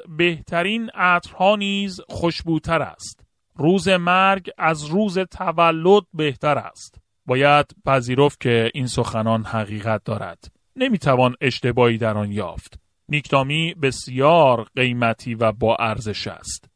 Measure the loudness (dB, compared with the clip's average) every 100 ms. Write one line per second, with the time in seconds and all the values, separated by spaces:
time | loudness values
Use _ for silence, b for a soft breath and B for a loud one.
0 | -12 -2 -2 -2 -6 -4 -2 -4 -6 -2
1 | 2 2 -2 0 2 2 0 -2 -4 -8
2 | -14 -4 -4 -4 -2 -4 0 -2 -2 -10
3 | -18 -20 _ _ _ -2 2 2 2 0
4 | 2 2 2 0 -4 -4 -2 -2 -4 -2
5 | -2 -2 -6 -6 -6 2 2 2 4 4
6 | 4 -4 -4 -2 -2 -2 -4 -18 -20 -20
7 | _ _ -4 2 4 4 2 -6 0 0
8 | 0 2 2 2 0 2 0 -2 -4 -2
9 | -2 -2 0 0 -2 -6 -6 -6 -4 -4
10 | -4 -8 -8 -14 -20 _ _ -6 -2 0
11 | 2 4 4 2 -4 -2 -2 2 2 2
12 | -2 -2 -4 -4 -6 -10 -16 -20 _ _
13 | _ -4 0 0 0 -2 -4 -2 -4 -4
14 | -8 0 4 6 6 2 -2 -2 -2 0
15 | 0 -2 -6 -2 0 2 0 0 -2 -4
16 | -6 -8 -10 -12 -12 -14 _